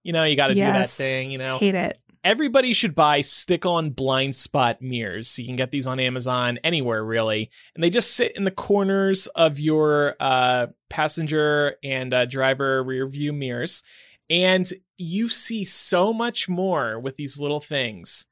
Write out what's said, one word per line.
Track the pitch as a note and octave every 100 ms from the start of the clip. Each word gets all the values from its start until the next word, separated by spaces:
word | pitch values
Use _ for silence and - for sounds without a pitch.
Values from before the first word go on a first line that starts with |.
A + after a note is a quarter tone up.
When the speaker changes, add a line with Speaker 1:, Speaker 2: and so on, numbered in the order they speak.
Speaker 1:
You | -
know, | E3
you | D#3 C#3+
gotta | C#3 G3
do |
that | G3 G3
Speaker 2:
Yes. | F#3+ -
Speaker 1:
thing, | C3+ C3 C3
you | C3+
know? | C3 C3
Speaker 2:
Hate | G3+ F#3+
it. | B2+ - _ _
Speaker 1:
Everybody | - A3+ D4 B3+ B3+
should | A3+ G#3 D3+
buy | D3+ D3
stick-on | C#3+ - - E3+ F#3 E3+ D#3+
blind | B2+ C3 C3 C3+
spot | C3+ - D3 B2 A2+
mirrors. | B2+ B2 A2 F2+ A2+ -
You | A#2+
can | B2
get | C3
these | C#3+ C3
on | C3
Amazon, | B2+ B2+ B2 B2+ B2 A#2+
anywhere | D#3+ E3+ B2+ A2 A2
really. | A2+ A2 G#2+ A2 - - -
And |
they | E3+
just | G#3 A#3 -
sit | A#3+ -
in | G3
the |
corners | F#3+ - G3+ G3 G3 G3 F#3+ - -
of | E3 C#3+
your, | D3+ D#3 D3+ D3 C#3+ -
uh, | C3+ C3 B2+ B2 A#2+ - _
passenger | - D3+ E3 D#3 D#3 D3+ D3 C#3+ -
and, | C#3 C3 B2+ B2+
uh, | B2
driver | C3+ C3 C3+ C#3 C3+
rear | C3 C3 C3+
view | C#3+ D3
mirrors. | D3 C3+ B2 E3 - - - - _ _
And | E3+ F#3 F#3 F3+ F#3 _ _
you | E3+ F#3 A#3
see | - - A3+ G3
so | - - F#3 G3
much | A3+ A#3 - -
more | F3 F#3+ E3 A#2+ A2
with | C3 C3+
these | C#3 C#3+
little | C#3+ D3
things. | - D3 B2 G2+ E2 - -